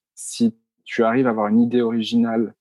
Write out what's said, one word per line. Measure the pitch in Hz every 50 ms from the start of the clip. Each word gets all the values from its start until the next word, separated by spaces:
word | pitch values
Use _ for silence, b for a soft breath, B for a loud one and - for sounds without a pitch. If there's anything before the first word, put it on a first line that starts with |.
| _ _ _
si | - - - - - 117 113 - _ _ _ _ _ _
tu | - - - 113
arrives | 113 117 131 131
à | 123
avoir | 110 110 107 104
une | 107 117
idée | 120 120 117 123
originale | 120 113 117 117 110 - 117 117 117 113 113 117 113 101 - _